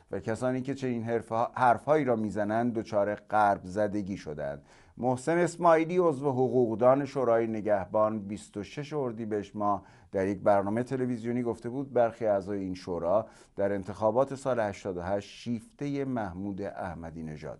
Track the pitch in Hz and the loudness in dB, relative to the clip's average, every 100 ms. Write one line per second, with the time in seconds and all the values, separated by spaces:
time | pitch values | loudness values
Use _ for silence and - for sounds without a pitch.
0 | - 98 113 110 127 127 127 139 131 117 | -10 -8 -4 -2 -2 -2 -4 -4 -4 -4
1 | 113 117 - 113 120 - 123 110 - 156 | -2 -2 0 0 0 2 4 4 4 2
2 | 131 113 107 95 101 110 120 110 104 107 | 4 2 0 -2 0 2 0 -2 -2 0
3 | 101 104 - 104 104 95 92 95 104 104 | 2 -2 0 4 4 4 -2 -2 0 0
4 | 95 95 78 73 71 71 - - - - | -4 -6 -8 -8 -6 -8 -12 -20 -18 -4
5 | 123 127 160 170 170 160 170 160 160 180 | -2 0 0 2 2 2 6 6 4 2
6 | 165 131 143 127 131 123 117 107 123 135 | 2 2 0 2 2 4 2 4 6 6
7 | 139 139 120 113 117 110 104 101 92 107 | 2 0 2 4 2 -2 0 0 2 2
8 | 107 110 98 101 - 104 95 - 139 151 | 2 0 -6 -10 -10 -10 -10 -10 -8 -4
9 | 127 110 110 107 95 107 104 98 - - | -4 -6 -4 -4 -4 -2 0 0 -4 -20
10 | - 98 95 98 101 101 98 113 123 131 | -6 -2 0 0 4 4 4 -2 -2 -2
11 | 127 120 117 123 117 110 120 131 139 123 | -2 -4 -4 -2 -2 -4 -6 -8 -2 2
12 | 117 - 107 98 92 101 95 90 - 85 | 2 2 0 0 0 -4 -4 -6 -6 -4
13 | 82 104 110 - - - 98 101 95 92 | 2 0 0 -10 -14 -2 -2 -2 -6 -2
14 | 110 117 135 135 135 117 104 98 104 90 | 0 2 0 -2 -4 -2 -2 -4 -6 -6
15 | 87 101 - - 117 117 113 - 143 139 | -2 -4 -4 -12 -8 -8 -8 -10 -6 -4
16 | 135 123 101 90 101 98 98 - 95 82 | -4 -4 -6 -6 -6 -6 -8 -8 -8 -8
17 | 82 82 78 76 76 58 | -12 -10 -10 -10 -12 -14